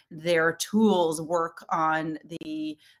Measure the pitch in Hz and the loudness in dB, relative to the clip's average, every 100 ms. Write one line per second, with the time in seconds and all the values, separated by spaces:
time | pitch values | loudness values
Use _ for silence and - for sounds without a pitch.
0 | _ 160 165 170 165 165 - 208 220 180 | _ -8 0 2 2 0 -2 4 4 4
1 | 165 160 156 170 165 - - 170 160 160 | 2 0 -2 -2 -2 -6 -6 -2 0 0
2 | 156 156 - 165 156 156 156 151 _ _ | -2 -8 -10 -14 -10 -8 -8 -10 _ _